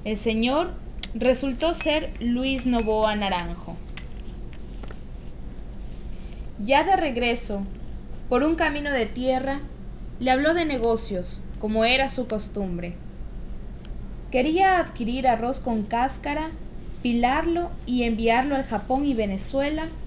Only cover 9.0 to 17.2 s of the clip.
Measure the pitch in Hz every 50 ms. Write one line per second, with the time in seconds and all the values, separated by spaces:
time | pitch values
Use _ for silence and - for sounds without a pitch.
9 | 226 208 - 247 254 254 262 254 254 269 277 285 - - - - - - - -
10 | - - - - 240 254 254 262 285 311 330 349 330 311 285 247 226 233 226 220
11 | - - 202 180 175 - - - - - - - - 214 214 220 220 233 254 254
12 | 269 262 - - 240 - 220 214 196 - - 208 202 185 175 170 170 175 175 -
13 | - - - - - - - - - - - - - - - - - - - -
14 | - - - - - - - 254 254 302 320 359 392 381 370 349 320 - - -
15 | 240 208 240 262 262 262 233 220 226 240 269 - - 254 233 220 208 208 - 233
16 | 247 262 - - - 294 294 302 311 320 330 - - - - - - - - -
17 | - 240 240 240